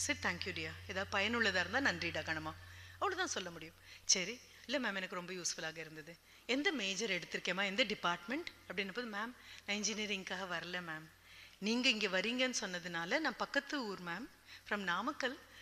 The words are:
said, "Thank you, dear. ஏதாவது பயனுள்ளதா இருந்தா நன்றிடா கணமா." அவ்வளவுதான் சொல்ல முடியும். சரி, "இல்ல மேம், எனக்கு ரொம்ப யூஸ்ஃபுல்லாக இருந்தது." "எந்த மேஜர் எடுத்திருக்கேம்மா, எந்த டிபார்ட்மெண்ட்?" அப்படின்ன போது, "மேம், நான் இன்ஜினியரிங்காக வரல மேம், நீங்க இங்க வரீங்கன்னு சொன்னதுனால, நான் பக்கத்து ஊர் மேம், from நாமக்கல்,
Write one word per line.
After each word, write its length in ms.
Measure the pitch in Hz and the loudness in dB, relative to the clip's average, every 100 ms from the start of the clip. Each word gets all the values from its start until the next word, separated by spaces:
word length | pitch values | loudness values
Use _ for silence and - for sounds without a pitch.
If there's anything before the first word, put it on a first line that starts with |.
| - | 0
said, 200 | 190 202 | 0 0
"Thank 220 | 175 196 | 0 -2
you, 40 | |
dear. 180 | 165 160 - - | -2 -4 -6 -6
ஏதாவது 300 | 190 196 202 | -4 0 2
பயனுள்ளதா 420 | 208 233 214 185 | 4 4 4 4
இருந்தா 300 | 175 247 262 | 4 4 4
நன்றிடா 340 | 170 170 160 | 2 0 -2
கணமா." 300 | 156 160 156 - - - - | 0 -2 -2 -8 -12 -16 -14
அவ்வளவுதான் 360 | - 392 370 359 | -2 0 0 0
சொல்ல 220 | 220 180 | -2 -4
முடியும். 240 | 165 160 - - - | -8 -12 -14 -20 -4
சரி, 360 | - 196 170 - - - - | 4 4 4 -4 -12 -14 -2
"இல்ல 240 | 269 233 | 0 2
மேம், 40 | |
எனக்கு 200 | 196 185 | 0 -2
ரொம்ப 180 | 185 175 | -4 -6
யூஸ்ஃபுல்லாக 460 | 185 165 - 160 160 | -4 -4 -2 -4 -6
இருந்தது." 380 | 156 156 156 170 - - - | -10 -10 -12 -14 -18 -10 0
"எந்த 260 | 254 381 | 2 4
மேஜர் 380 | 285 190 190 226 | 2 0 0 2
எடுத்திருக்கேம்மா, 540 | 180 165 190 - 180 | 0 0 -2 0 2
எந்த 200 | 202 196 | 2 4
டிபார்ட்மெண்ட்?" 600 | 220 214 180 175 - 285 349 - - | 2 4 2 0 -2 -4 -4 -12 -8
அப்படின்ன 240 | 190 196 | -4 -2
போது, 160 | 226 240 | -2 -4
"மேம், 260 | 202 226 - - - - | -4 -6 -8 -16 -12 -4
நான் 100 | 202 | 0
இன்ஜினியரிங்காக 720 | 208 214 208 196 180 185 190 | 0 0 0 -2 -2 -4 -2
வரல 320 | 170 165 180 170 | -2 -2 -4 -4
மேம், 180 | 156 160 - - - - - | -8 -10 -18 -20 -20 -18 -4
நீங்க 300 | 202 240 262 | 2 4 6
இங்க 180 | 220 208 | 6 4
வரீங்கன்னு 480 | 185 208 247 254 240 | 4 4 4 2 2
சொன்னதுனால, 580 | 196 180 175 170 170 277 | -2 -4 -2 -2 2 2
நான் 180 | 302 214 | 2 0
பக்கத்து 480 | 202 277 - 294 | 0 0 0 -2
ஊர் 180 | 220 180 | -2 -4
மேம், 260 | 175 175 277 - - - - | -4 -4 -6 -14 -20 -12 -4
from 80 | 208 | -2
நாமக்கல், 640 | 185 175 240 302 247 294 - - | 2 2 2 0 -2 -2 -12 -18